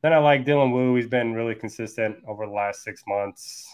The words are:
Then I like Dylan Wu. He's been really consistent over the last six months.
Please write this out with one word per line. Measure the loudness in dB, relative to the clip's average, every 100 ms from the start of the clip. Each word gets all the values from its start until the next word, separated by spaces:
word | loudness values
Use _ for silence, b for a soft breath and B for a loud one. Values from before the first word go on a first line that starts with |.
Then | 6
I | 6
like | 6 4 4
Dylan | 2 2
Wu. | 2 2 2
He's | 0
been | -2 -2
really | -4 -6 -6
consistent | -10 -10 -12 -4 -6 -6 -14
over | -10 -8
the |
last | -4 -4 -6
six | -14 -16 -6
months. | -4 -4 -10 -20 -20 -20